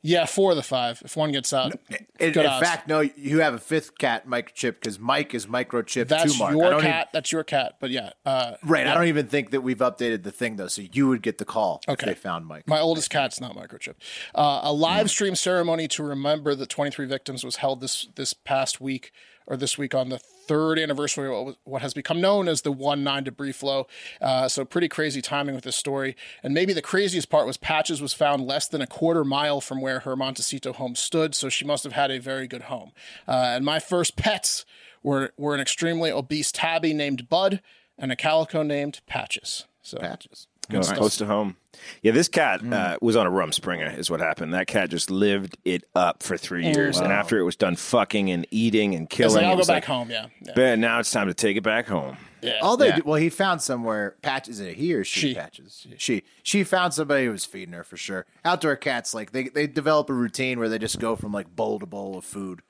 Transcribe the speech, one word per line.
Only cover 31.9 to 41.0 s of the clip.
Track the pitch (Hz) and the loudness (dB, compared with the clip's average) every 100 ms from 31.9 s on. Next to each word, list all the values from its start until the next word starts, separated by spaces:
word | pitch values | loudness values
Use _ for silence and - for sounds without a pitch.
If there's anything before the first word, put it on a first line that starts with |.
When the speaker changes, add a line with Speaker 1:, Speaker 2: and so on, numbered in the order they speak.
Speaker 1:
had | 143 139 | 0 0
a | 131 | 0
very | 127 135 131 | -4 -6 -6
good | 123 | -10
home. | - 127 - _ - - - | -10 -10 -12 _ -20 -16 -2
Uh, | 131 127 123 | 2 2 2
and | 147 | 0
my | 202 | -2
first | - 180 165 - | 0 0 0 0
pets | 220 214 - - - - - - | 0 2 -2 -4 -8 -20 -20 -8
were, | 143 139 135 - | -2 0 -2 -4
were | 147 | -2
an | 143 | -2
extremely | 135 - 165 165 160 | -2 -2 0 0 0
obese | 127 131 151 143 | -2 -2 -2 -2
tabby | - 165 165 165 | -2 0 2 2
named | 151 143 131 123 | 0 0 -2 0
Bud | 165 190 196 _ _ _ - | 2 2 0 _ _ _ -10
and | 135 | -6
a | - | -2
calico | 156 160 160 160 | 2 2 2 0
named | 151 143 147 - _ | 0 0 -4 -8 _
Patches. | 131 - - - - - _ | -6 -4 -8 -6 -10 -12 _
So | - - | -14 -8
Speaker 2:
Patches. | 87 - - - - _ - | -8 -10 -14 -20 -20 _ -4
Speaker 1:
Good | 107 | 0
Speaker 3:
Oh, | |
Speaker 1:
stuff. | 92 | 0
Speaker 3:
close | 104 | 2